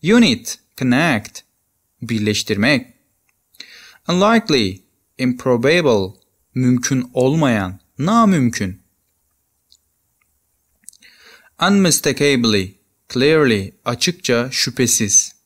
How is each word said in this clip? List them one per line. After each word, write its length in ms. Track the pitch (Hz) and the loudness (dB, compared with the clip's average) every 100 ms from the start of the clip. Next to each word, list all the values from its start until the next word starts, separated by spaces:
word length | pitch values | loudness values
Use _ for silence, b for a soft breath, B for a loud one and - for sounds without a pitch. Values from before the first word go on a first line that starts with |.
Unit, 560 | 156 233 220 110 - - _ - | 2 4 4 2 -6 -16 _ -4
connect, 640 | 127 123 170 120 - - _ _ _ _ _ _ | 0 2 0 -2 -6 -20 _ _ _ _ _ _
birleştirmek. 920 | 113 113 104 104 - 101 117 135 - _ _ _ _ _ _ _ B B B B - | -8 -4 -2 -2 -4 -2 0 0 -4 _ _ _ _ _ _ _ B B B B -4
Unlikely, 760 | 175 202 226 226 139 101 95 _ _ _ - | 0 2 2 2 0 0 -6 _ _ _ -6
improbable, 1000 | 127 123 135 120 131 175 156 107 95 - _ _ _ 127 | -4 -2 -2 0 2 2 2 0 -2 -10 _ _ _ -2
mümkün 560 | 127 123 - 131 123 | 0 0 0 -4 -4
olmayan, 680 | - 127 156 147 110 92 98 _ - | -2 0 2 0 0 -4 -8 _ -6
namümkün. 840 | 156 226 220 180 123 - 95 90 _ _ _ _ _ _ _ _ _ _ _ _ _ _ _ _ _ _ _ _ - _ b b b b b b | 0 2 2 2 0 -2 -8 -8 _ _ _ _ _ _ _ _ _ _ _ _ _ _ _ _ _ _ _ _ -20 _ b b b b b b
Unmistakably, 1160 | 180 202 180 - 151 131 143 135 117 107 95 _ _ _ _ | 0 2 2 0 -2 0 0 2 0 -2 -4 _ _ _ _
clearly, 680 | 123 139 160 139 107 95 _ - | -2 2 2 2 0 -4 _ -8
açıkça, 680 | 120 - 175 - 120 127 | -4 -4 -4 -2 -2 -2
şüphesiz. 840 | - - 123 120 - 107 - - _ | -4 -6 -2 0 0 2 0 0 _